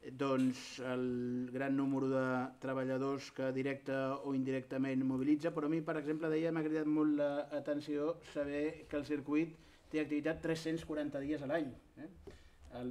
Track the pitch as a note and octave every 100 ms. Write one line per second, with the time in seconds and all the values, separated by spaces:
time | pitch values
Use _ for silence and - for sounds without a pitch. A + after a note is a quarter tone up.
0 | - C3 C3+ C3 C3 B2+ - - B2+ B2+
1 | B2+ B2 B2 B2 B2 B2 C#3 C3+ C#3 C3+
2 | C3+ C3 C3 B2+ B2+ - C3+ C3 C3 C3
3 | C#3 C#3 - - C3 C3 C3 C3+ C3+ C3+
4 | C3+ C3+ C#3+ C3+ C3 C3 B2+ C3+ C3+ C3
5 | C3 C3 C3+ D3+ E3 D#3+ D3 D#3+ D#3+ D#3
6 | C#3+ D#3 D#3+ D#3 E3 E3 D#3 D#3 D3+ D3+
7 | D3+ D3 D3 C#3+ D3 D3 C#3+ D3 D3 D3
8 | D3+ E3+ - D3+ C#3+ C#3+ D3+ D#3+ - D3
9 | C3 D3 C3+ D3 E3 D#3+ - - - D#3
10 | D3 D3 D3+ D#3+ E3 D#3+ D#3+ E3 - D3+
11 | D3 C#3+ C#3 D3+ C3+ E3 C#3+ - - -
12 | D#3 F#3+ - - - - - B2 B2